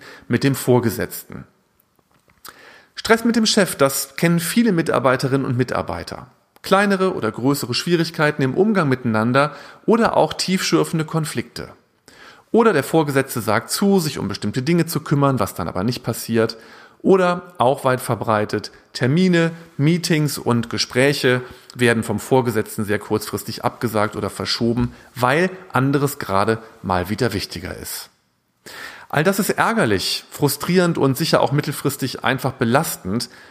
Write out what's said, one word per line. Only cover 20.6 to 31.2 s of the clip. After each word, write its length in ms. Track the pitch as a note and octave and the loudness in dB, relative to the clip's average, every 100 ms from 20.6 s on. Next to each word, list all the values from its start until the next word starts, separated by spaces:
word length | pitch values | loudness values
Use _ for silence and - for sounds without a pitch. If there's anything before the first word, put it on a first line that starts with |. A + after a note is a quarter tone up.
| A#2 | -2
Gespräche 720 | G#2+ - B2 C#3 C#3+ C3+ B2+ B2 - - | -6 -2 2 2 2 2 0 -2 -18 -20
werden 300 | - A#2+ A#2 | 0 2 2
vom 160 | G#2+ G2+ | -2 -4
Vorgesetzten 640 | - C3 A#2+ A2 G2+ - | 2 2 2 -2 -4 -6
sehr 160 | G2+ G#2 | -2 -4
kurzfristig 640 | - G#2+ - G#2 - - | 0 -4 -2 -8 -8 -6
abgesagt 500 | B2 - A#2+ G#2+ G#2+ | -6 -4 -4 -2 -2
oder 160 | G#2+ G2+ | -2 -6
verschoben, 640 | - G2 - A#2 A#2+ B2 - - - | -6 -6 -2 0 0 -2 -6 -18 -2
weil 340 | A#2+ D3 F3+ F#3 - | 2 2 0 -4 -4
anderes 480 | B2+ C3+ C#3 C#3 - | 0 2 2 0 -4
gerade 380 | - F#2+ G#2 A2+ - - | -2 0 2 0 -4 -12
mal 240 | - F2+ F2 | -2 -2 -2
wieder 240 | G#2+ A#2+ | -2 -2
wichtiger 440 | G2 - - F2 - | -2 -8 -10 -10 -12
ist. 320 | - - - _ _ _ _ _ - - - - - | -12 -12 -14 _ _ _ _ _ -20 -18 -16 -18 -4
All 160 | - | 0
das 140 | E3 G3 | 2 0
ist 120 | F#3+ | 0
ärgerlich, 720 | - F3 A3+ C3+ F#2+ - - - | 0 0 2 2 2 0 -6 -10
frustrierend 640 | - C#3+ - - F3+ F3 D#3+ | -2 -2 -2 0 2 2 2
und 220 | C3+ | 0
sicher 240 | B2+ | 0